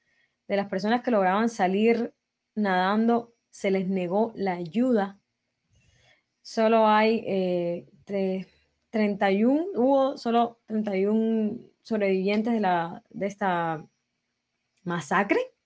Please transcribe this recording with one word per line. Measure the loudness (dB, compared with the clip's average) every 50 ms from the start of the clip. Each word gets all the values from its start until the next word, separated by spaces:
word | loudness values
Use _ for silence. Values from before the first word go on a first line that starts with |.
| _ _ _ _ _ _ _ _ _ -4
De | -2
las | -2 -2 -2
personas | -4 -2 0 0 0 0
que | 0 0
lograban | 2 2 4 2 2 2 0 0
salir | 0 0 0 0 2 2 4 2 2 2 -2 -6 -10 _ _ _ _ _ _ _ _
nadando, | -2 0 0 2 2 2 2 2 2 2 2 2 0 -2 -6 _ _ _ _
se | -12 -6 -2 0
les | 0 0 0 -2
negó | -2 -2 -2 -2 0 0 0 -2 -4
la | -4 -4 -4 -4
ayuda. | -4 -8 -4 -2 0 0 2 2 2 0 -2 -6 _ _ _ _ _ _ _ _ _ _ _ _ _ _ _ _ _ _ _ _ _ _ _ _ _
Solo | _ -6 -2 0 2 4 4 4 4
hay, | 6 4 4 4 4 2 0 -2
eh, | -2 -2 -2 -2 -2 -2 -2 -2 -4 -4 -6 -10 -14 _ _ _
tre-, | -8 -4 -4 -2 -2 -4 -6 -8 -12 _ _ _ _ _ _ _ _
treinta | -2 0 0 0 0 0 0 2
y | 2 2 2
un, | 2 2 0 -2 -4 -2
hubo | 0 2 2 4 2 2 0 -2 -4
solo | -4 0 0 2 0 0 -4 _ _
treinta | -6 -6 -4 -4 -2 -2
y | 0 0
un | 2 2 0 0 0 0 0 -2 -2 -4 -8 -12 -18 _ _
sobrevivientes | _ -6 -2 0 0 0 0 0 0 0 0 0 0 0
de | 0 0
la, | 2 2 0 0 -2 -4 -8 -14 -18 _
de | -10 -8 -6
esta | -6 -4 -2 -2 0 0 0 -2 -2 -4 -6 -10 -14 _ _ _ _ _ _ _ _ _ _ _ _ _ _ _ _ _ _ -8
masacre, | -6 -6 -6 -2 0 0 0 2 2 0 -2 -2 -4 _ _ _